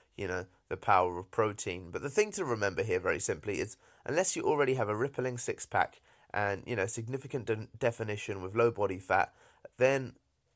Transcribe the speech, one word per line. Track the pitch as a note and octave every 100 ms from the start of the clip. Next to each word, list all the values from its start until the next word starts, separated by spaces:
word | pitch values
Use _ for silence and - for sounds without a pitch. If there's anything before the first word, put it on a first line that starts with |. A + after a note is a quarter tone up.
| _ -
you | F#2+
know, | F2+ F#2+ _ _
the | F#2
power | - G2 F2+ F2
of | F#2+
protein. | - G#2+ G2+ G2+ F2+ F2
But | F#2
the | C#3
thing | - G#3+
to | G3+
remember | D#3 A2 G2+ E2+
here, | G#2 F2+
very | F2 D#2+
simply, | - E2 G#2 D#2+
is | G#2 - - _
unless | - D3+ F#3+ -
you |
already | G2+ D3 C3+
have | C3 G#2+
a | G#2+
rippling | C#3 - B2+ B2
six-pack | - - - G2+ - - _ _ _
and, | G2+ G2+ G2 -
you | A2+
know, | G2
significant | - A2+ C3 C3+ C#3 G#2+
de-, | G#2+ G#2 -
definition | B2 - G#2+ G#2 - G2
with | F#2 A2
low | A#2
body | G2+ G2+ F#2
fat, | - F#2+ - _ - _ - -
then | B2+ C3+ B2+ - _ _ _